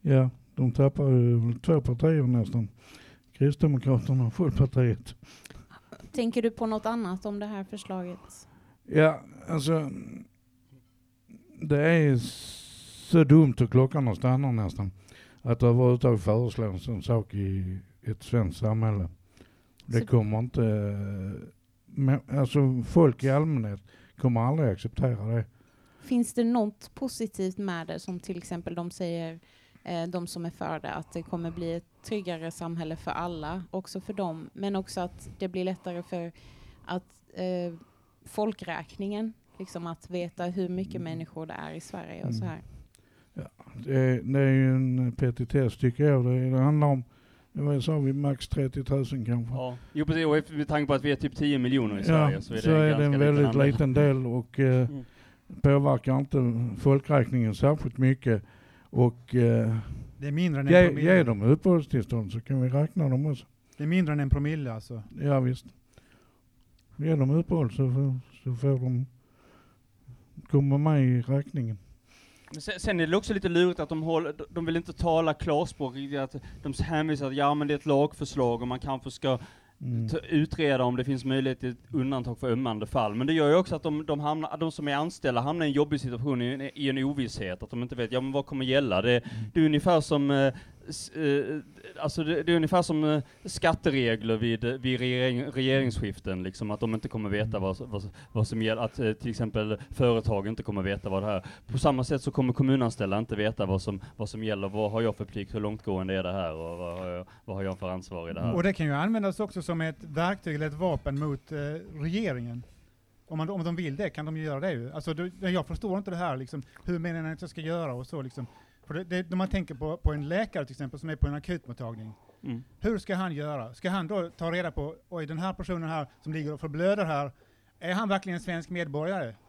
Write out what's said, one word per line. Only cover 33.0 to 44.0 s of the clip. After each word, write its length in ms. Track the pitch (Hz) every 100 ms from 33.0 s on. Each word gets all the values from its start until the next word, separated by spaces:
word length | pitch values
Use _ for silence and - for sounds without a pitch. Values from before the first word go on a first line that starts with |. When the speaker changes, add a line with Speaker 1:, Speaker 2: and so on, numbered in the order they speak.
| -
Speaker 2:
alla, 520 | - 175 170 151 180 175
också 300 | 190 185 190
för 120 | 190
dem, 360 | 202 185 160 -
men 220 | - 196 196
också 260 | 190 -
att 280 | 180 - - -
det 80 | 190
blir 160 | 180
lättare 400 | 185 185 - 175
för 280 | 175 180 170 - - - - - -
att, 200 | 180 - _ _
eh, 400 | - 185 180 175 165 - _ _ _ -
folkräkningen, 1080 | - 214 - 175 160 156 - 196 208 220 220 _ _
liksom, 280 | 190 175 170
att 220 | 165 -
veta 360 | 180 175 - 175
hur 240 | 180 180
mycket 260 | 180 190 190
Speaker 1:
Mm. 80 |
Speaker 2:
människor 420 | 170 165 165 - 160
det 80 |
är 200 | - 151
i 60 | 160
Sverige 460 | - 180 - - -
och 80 | 113
så 80 |
Speaker 1:
Mm. 60 | 175
Speaker 2:
här? 120 | 160 - - - _ _ _ _
Speaker 1:
Ja, 160 | - - _ - - -
det 140 |
är, 220 | 135